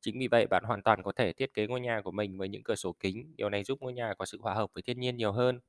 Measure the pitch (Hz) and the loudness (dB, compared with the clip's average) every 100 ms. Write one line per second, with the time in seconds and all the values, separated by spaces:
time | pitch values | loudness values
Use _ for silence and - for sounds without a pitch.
0 | - 113 127 117 104 92 107 104 113 104 | -4 -2 4 6 6 4 2 0 4 4
1 | 95 - 107 - 135 - 107 123 123 113 | 2 0 0 0 -4 -2 -2 -2 -2 -2
2 | 101 95 104 95 95 104 - 107 92 82 | -2 -4 -4 -4 -6 -6 -4 -2 -2 -2
3 | 98 101 143 156 104 101 98 135 131 123 | -4 -4 -10 -4 -2 -2 -2 -6 -6 -4
4 | 117 98 95 - 113 101 104 - - 123 | -4 -4 -6 -4 -2 0 -2 -4 -6 -2
5 | 127 123 110 104 123 123 | -2 0 0 4 2 2